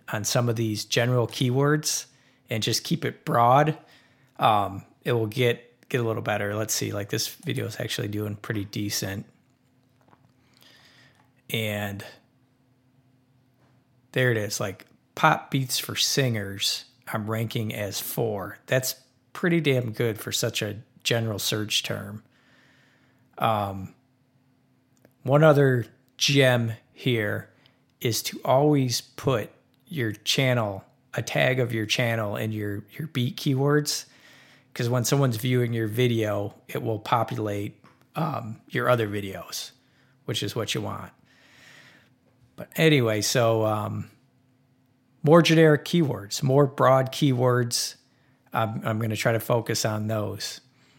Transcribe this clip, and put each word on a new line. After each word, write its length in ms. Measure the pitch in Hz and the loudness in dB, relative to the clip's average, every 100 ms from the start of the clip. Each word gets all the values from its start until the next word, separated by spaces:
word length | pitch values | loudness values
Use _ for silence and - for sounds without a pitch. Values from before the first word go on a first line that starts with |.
| - | -8
on 100 | 113 | -6
some 260 | 101 131 120 | -2 0 0
of 60 | |
these 300 | 117 113 107 | 0 -2 -4
general 420 | - - 120 127 113 | -2 0 2 2 0
keywords 800 | - 131 123 143 151 151 - - _ _ _ - | 0 0 2 2 2 0 -6 -8 _ _ _ -6
and 140 | 113 | -4
just 220 | 107 113 | -2 -2
keep 200 | - 160 | -2 -4
it 200 | 127 - | -4 -6
broad, 520 | - 127 120 135 151 156 - - _ _ _ - | 0 4 6 6 4 0 -10 -20 _ _ _ 0
um, 460 | 139 107 95 98 - _ | 2 2 0 -6 -14 _
it 100 | - | -2
will 140 | 120 110 | 0 0
get, 640 | 120 123 117 - _ - | 0 0 0 -6 _ -6
get 120 | 131 | -2
a 40 | |
little 180 | 117 110 | -2 -2
better. 320 | 113 104 101 | -2 -2 -2
Let's 180 | 104 107 | -4 -4
see, 200 | - 110 | -4 -4
like, 180 | 104 101 | -6 -6
this 160 | - - | -6 -6
video 380 | - 151 123 110 | -8 -8 -6 -6
is 140 | - | -6
actually 280 | 117 - 107 | -6 -6 -6
doing 280 | 104 104 104 | -6 -6 -8
pretty 280 | - 107 | -6 -6
decent. 600 | 101 107 104 - 95 98 - _ _ _ _ _ _ _ _ _ _ _ _ _ - - _ _ _ _ _ _ - | -6 -6 -6 -4 -6 -8 -12 _ _ _ _ _ _ _ _ _ _ _ _ _ -20 -20 _ _ _ _ _ _ -6
And 540 | 117 110 104 101 98 - - _ _ _ _ _ _ _ _ _ _ _ _ _ _ _ _ _ _ _ | -4 -2 -4 -6 -8 -14 -20 _ _ _ _ _ _ _ _ _ _ _ _ _ _ _ _ _ _ _
there 180 | 135 127 | 0 2
it 60 | 113 | 2
is, 240 | 104 - | -2 -4
like, 260 | 107 92 - _ _ - | -6 -10 -18 _ _ 2
pop 340 | 156 156 - | 2 2 0
beats 300 | 143 131 - | -4 -2 -4
for 160 | - 107 | -4 -2
singers, 880 | - - 131 113 98 101 - - - _ - | 0 0 0 -2 -4 -4 -4 -4 -8 _ -8
I'm 160 | 113 107 | -6 -4
ranking 460 | 110 113 120 110 | -4 -4 -4 -6
as 260 | 110 101 92 | -6 -6 -6
four. 580 | - - 117 104 95 - - | -6 -4 -4 -4 -8 -12 -2
That's 280 | 131 127 - _ _ _ | 0 0 -6 _ _ _
pretty 280 | - 185 170 | -4 0 2
damn 300 | 147 127 120 | 2 0 0
good 260 | 110 120 104 | -2 -2 -2
for 120 | - | -6
such 320 | - 120 - | -4 -4 -4
a 160 | 107 101 - _ | -6 -8 -14 _
general 380 | - 117 113 104 | -2 0 -2 -4
search 420 | - 110 107 - | -4 -4 -2 -4
term. 400 | - 104 101 104 - _ _ _ _ _ _ _ _ _ _ - | -4 -6 -10 -14 -16 _ _ _ _ _ _ _ _ _ _ -2
Um, 580 | 117 110 101 98 95 - _ _ _ _ _ _ _ _ _ _ _ _ | 0 0 -2 -6 -12 -18 _ _ _ _ _ _ _ _ _ _ _ _
one 180 | - 143 | 2 6
other 440 | 156 143 139 127 110 _ _ - | 8 8 6 4 -2 _ _ -4
gem 560 | - 139 131 123 117 110 _ | 2 4 6 4 0 -4 _
here 560 | - 131 117 104 107 - _ _ _ _ _ | -6 -2 0 0 -4 -8 _ _ _ _ _
is 220 | 123 110 | -2 -2
to 180 | - - | -6 -4
always 600 | - 131 151 147 127 117 | 2 4 4 4 2 -2
put 480 | - - - 123 101 _ _ _ _ | -8 -6 -2 -2 -4 _ _ _ _
your 260 | 160 113 | -6 -6
channel, 720 | 104 - - 135 120 107 98 - _ _ | -4 -2 0 2 2 -2 -6 -14 _ _
a 80 | - | -8
tag 400 | 117 151 135 127 | -4 0 2 2
of 140 | 117 | -2
your 100 | 113 | -2
channel 520 | 104 - 120 113 104 113 | -2 0 0 -2 -4 -4
in 160 | 110 | -4
your, 320 | 107 104 101 - - | -4 -6 -6 -8 -10
your 120 | 156 | -6
beat 280 | - 123 - | -4 -4 -2
keywords. 720 | - 131 143 147 147 - - _ - - - - _ | -2 2 4 2 2 -4 -8 _ -20 -20 -20 -20 _
'Cause 160 | - 120 | -4 0
when 160 | 127 | 0
someone's 320 | 113 143 139 110 | 2 2 2 0
viewing 380 | 127 123 120 | 0 0 0
your 140 | 117 110 | -2 -2
video, 680 | 110 123 113 107 101 104 - - | 2 2 2 0 -2 -6 -10 -10
it 140 | 135 | -6
will 160 | 123 107 | -4 -4
populate, 840 | - 120 113 120 107 104 104 - - _ _ | 0 0 0 -4 -4 -4 -8 -12 -20 _ _
um, 480 | - 156 131 110 110 - | -6 -4 -4 -8 -14 -8
your 180 | - 123 | -2 2
other 180 | 123 107 | 2 0
videos, 640 | 104 101 90 - - - - _ _ _ _ | -4 -8 -10 -10 -12 -12 -16 _ _ _ _
which 180 | - 123 | -8 -4
is 140 | 104 117 | -4 -4
what 180 | 104 | -4
you 60 | - | -4
want. 320 | 104 104 - - _ _ _ - - - - - _ _ _ _ _ - | -6 -8 -12 -18 _ _ _ -20 -20 -20 -20 -20 _ _ _ _ _ -18
But 140 | - - | -8 2
anyway, 440 | 160 151 117 107 | 4 6 4 2
so, 460 | 104 135 117 113 107 | 0 2 4 4 2
um, 440 | 107 104 104 101 _ _ _ _ _ _ _ _ _ _ _ | 0 -2 -6 -10 _ _ _ _ _ _ _ _ _ _ _
more 200 | 143 170 | 6 8
generic 420 | 160 160 160 147 | 8 8 8 6
keywords, 580 | - 175 147 107 98 - | 2 0 0 -2 -8 -4
more 240 | 139 131 143 | 2 4 4
broad 460 | - 127 131 127 | 4 4 4 2
keywords. 840 | - 143 123 127 123 120 - - - _ _ _ _ _ | 0 2 4 2 2 0 -2 -6 -10 _ _ _ _ _
I'm, 260 | - 110 110 120 | -4 -2 -4 -4
I'm 120 | 110 | -2
gonna 180 | 113 107 | -2 -2
try 160 | 123 | 0
to 80 | 113 | 0
focus 440 | - 123 110 113 | 0 -2 0 -2
on 220 | 113 107 107 | -2 -2 -2
those. 560 | 110 104 101 - - - _ _ | -2 -4 -6 -10 -12 -18 _ _